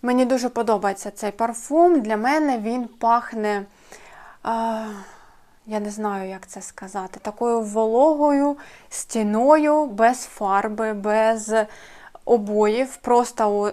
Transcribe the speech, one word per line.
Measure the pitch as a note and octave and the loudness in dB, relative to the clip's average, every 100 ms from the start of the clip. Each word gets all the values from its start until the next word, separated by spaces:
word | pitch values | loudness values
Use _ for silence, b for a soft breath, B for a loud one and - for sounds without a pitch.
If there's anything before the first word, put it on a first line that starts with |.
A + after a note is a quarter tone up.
Мені | A#3+ B3 B3 | 0 2 2
дуже | B3+ A#3+ | 0 -2
подобається | A#3+ A3+ G#3 G3 G3 G#3 | -2 0 0 0 -4 -10
цей | - G#3+ | -8 -10
парфум. | G3+ A3+ A3+ - D#4 F4 E4 | -4 -4 -4 -2 4 4 4
Для | G#3+ G#3+ | 0 -2
мене | A#3 D4+ D4 A#3+ | 0 0 0 -2
він | G#3+ B3 A#3 | -4 -6 -8
пахне, | - A3+ A#3 A#3 A3+ G#3+ G3+ G3 B B B B B B B | -4 0 0 0 -6 -4 -4 -8 B B B B B B B
а, | - A3+ A3+ A3 A3 G3+ G3 B B B B B - | -6 -4 -4 -4 -8 -12 -18 B B B B B -8
я | G#3+ | -8
не | G#3 | -6
знаю, | G#3 G#3 G3 F#3+ | -6 -6 -6 -8
як | F#3+ F#3+ | -12 -16
це | - | -16
сказати, | F#3+ - F#3+ G3+ F#3 - | -16 -16 -12 -10 -10 -10
такою | - G#3 A#3+ A#3 | -12 -4 -2 -2
вологою | G#3+ G#3+ A3 A#3 D4+ D4+ D4 C#4 C#4+ C#4+ B B B | -2 -2 0 4 4 4 4 4 2 -2 B B B
стіною, | - - A3+ G#3 G#3+ C4 D#4 D4+ D4+ D4 | -14 -6 -2 0 2 6 6 6 2 0
без | G#3 A3+ B3+ | 2 2 2
фарби, | - - G3+ G3 G#3+ G#3+ A3 | -8 -6 0 0 0 -4 -4
без | G#3+ G3+ G#3+ A3 A3+ G#3+ A3 G#3+ B B B B - - | -2 0 2 2 0 0 -2 -2 B B B B -14 0
обоїв, | A#3+ G3+ G#3 G#3 A3 C4 - | 0 2 0 2 2 -2 -6
просто | - A#3+ A#3+ - G#3+ | 2 2 2 0 0
о-, | G#3 G#3 | 2 -2